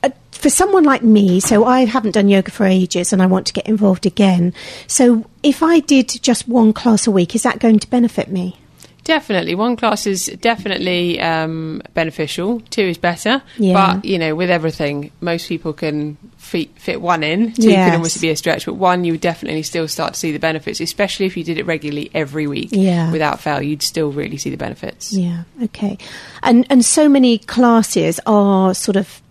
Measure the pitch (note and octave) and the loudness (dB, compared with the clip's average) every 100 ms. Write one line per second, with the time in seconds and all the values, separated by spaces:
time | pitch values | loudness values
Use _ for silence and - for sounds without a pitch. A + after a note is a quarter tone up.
0 | C#4 - _ - D4 - F#4+ F#4+ D4 C4+ | -4 -6 _ -2 0 2 2 4 4 4
1 | A#3 G#3+ G3+ F3+ - G#3 A#3 B3+ B3 B3 | 4 6 6 2 2 2 4 4 2 0
2 | G#3+ G#3 G3+ G3 F#3 - G3 F#3 F3+ F3 | 0 2 4 4 0 0 2 2 0 -2
3 | F3 F#3+ F#3 F#3 - - - G#3+ G#3 F#3 | 0 2 4 2 -2 -8 -2 2 2 2
4 | G3 - G3 F3+ E3+ - - - - - | -2 2 2 4 0 -2 -16 -18 -6 2
5 | B3 A3+ - _ D4+ C4+ D#4+ E4+ - C#4 | 4 4 0 _ 0 2 4 4 4 2
6 | B3+ A#3+ - A#3+ - A#3+ A3 G#3+ B3+ G#3+ | 2 -2 -2 -2 0 2 4 2 2 2
7 | - G3 F3 A#3 B3 - A#3 A3 - B3 | 2 2 0 0 -2 0 4 2 2 0
8 | A#3+ - - F#3 F3+ - _ _ - _ | 0 -2 -6 -6 -6 -10 _ _ -20 _
9 | - D#4+ - G3 E3+ F3+ A3+ A#3 A#3 G#3+ | -2 -2 0 -4 -2 -2 -2 0 -2 -2
10 | G#3 F#3+ - - A#3 A3+ G3+ F#3 F#3 F3+ | -4 -4 -6 -4 -2 -2 -4 -4 -2 -2
11 | F3 E3 E3 D#3+ D#3+ D#3+ D#3+ D#3 - - | -2 -2 -2 -2 -4 -6 -8 -10 -8 -6
12 | D#3+ - D3+ - F#3 A#3 - - F#3+ E3+ | -6 -4 -8 -4 -4 -6 -6 -4 -2 -2
13 | F3 E3+ G#3 C4+ - - G3+ F#3 F#3+ F#3 | -4 -4 -2 -4 -4 -2 2 4 2 0
14 | - F#3+ D#3+ D#3 F3+ F3 D#3+ D#3 D3 C#3+ | -2 -4 -2 -2 0 0 -2 -4 -4 -4
15 | D3 _ F3 E3+ - E3 E3 D3+ D#3 D3+ | -10 _ -6 -6 -6 -8 -8 -6 -4 -4
16 | D3+ D3 - _ - F3 D3+ _ - F3 | -6 -10 -20 _ -8 -6 -6 _ -8 -6
17 | F3 E3+ D3+ F3 A3+ A#3 A3 G3 F3+ E3 | -2 -2 0 0 -2 2 4 6 4 2
18 | E3 - D#3+ D#3 - D#3 - F3 F#3 F3+ | -2 -2 -2 -2 -2 -4 -6 -2 0 0
19 | F3 D#3+ F3+ E3 - D#3 D#3 E3+ D#3+ - | -2 -2 -4 -4 -6 -8 -6 -6 -6 -6
20 | D#3+ - D#3+ D3 D#3+ D#3+ - - E3 - | -6 -4 -6 -4 -4 -4 -8 -8 -8 -4
21 | G3+ - F#3+ F#3 D#3+ D#3+ D3 D#3+ D3 D3 | -4 -2 -4 -4 -6 -6 -4 -6 -6 -8
22 | D3 D#3 D3 D3 D3+ C#3 - G3+ F#3+ F3 | -6 -6 -6 -4 -6 -6 -4 0 2 2
23 | D#3+ D#3+ D3+ - - C#3+ C#3+ D3+ - - | 0 0 -2 -2 -4 -4 -4 -6 -6 -4
24 | D3+ C#3+ C#3+ - - C3+ - - - - | -4 -4 -8 -8 -8 -8 -10 -10 -12 -12
25 | - G3+ F3 E3+ E3+ - A#3 - G#3 G3+ | -6 -4 -4 -4 -10 -8 -8 -6 -8 -8
26 | - - - - - A#3 B3+ C4+ A#3 - | -16 -20 -20 -6 2 4 6 4 4 4
27 | D4+ C#4 B3+ A3+ - - B3 A3+ G#3+ - | 4 6 4 2 -2 2 4 4 2 0
28 | D#3+ - - G#3 G3+ F#3+ F#3+ F#3+ - F#3+ | 0 -2 0 2 4 4 2 0 -2 -2
29 | G3 - _ | -2 -12 _